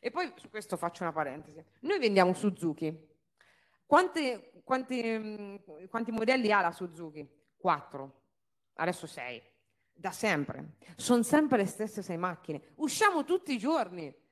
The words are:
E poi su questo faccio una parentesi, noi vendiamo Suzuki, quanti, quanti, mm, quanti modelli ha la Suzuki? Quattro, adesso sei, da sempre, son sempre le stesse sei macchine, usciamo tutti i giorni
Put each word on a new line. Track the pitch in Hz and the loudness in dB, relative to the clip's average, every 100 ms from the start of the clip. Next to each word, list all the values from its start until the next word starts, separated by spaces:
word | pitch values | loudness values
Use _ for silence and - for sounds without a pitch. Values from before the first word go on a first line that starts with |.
E | - | -6
poi | 269 349 - | -4 -6 -6
su | - | -14
questo | 214 202 175 | -14 -8 -4
faccio | 170 - | -4 -4
una | 175 | -4
parentesi, | 160 147 139 151 151 - _ | -2 -4 -4 -14 -20 -20 _
noi | 269 403 | -2 2
vendiamo | 240 196 185 | 4 6 6
Suzuki, | 180 208 185 170 151 160 160 - _ _ _ _ _ _ _ | 6 0 0 -2 -2 -4 -6 -14 _ _ _ _ _ _ _
quanti, | _ 330 370 330 277 233 - - | _ 4 6 0 -2 -4 -10 -20
quanti, | - 262 262 254 | -2 -2 0 -4
mm, | 233 226 214 214 202 202 - 156 185 | -2 -4 -6 -10 -12 -14 -18 -20 -8
quanti | 226 226 | -6 -4
modelli | 226 226 262 220 | -2 2 4 6
ha | 208 | 4
la | 175 | 4
Suzuki? | 175 180 160 170 151 147 _ _ | -2 -10 -10 -14 -12 -16 _ _
Quattro, | _ 185 151 - 143 135 - _ _ _ _ _ - | _ 0 0 0 -12 -14 -16 _ _ _ _ _ -4
adesso | 165 180 160 | -4 -4 -8
sei, | - 123 120 - _ _ _ _ | -12 -12 -12 -16 _ _ _ _
da | _ 196 | _ -10
sempre, | 180 220 165 143 - 151 - - - | -2 0 0 0 -8 -14 -18 -20 -10
son | - 240 | 2 4
sempre | 226 294 302 247 | 6 4 6 4
le | 196 | 2
stesse | - 214 214 | -2 -8 -8
sei | 185 170 | -8 -4
macchine, | 180 170 - 151 - - | -4 -6 -8 -10 -10 -6
usciamo | 285 - 427 349 | -4 2 2 2
tutti | - 370 - | 0 -2 0
i | 254 | -2
giorni | 220 320 202 175 151 - _ | 0 0 -2 -6 -12 -14 _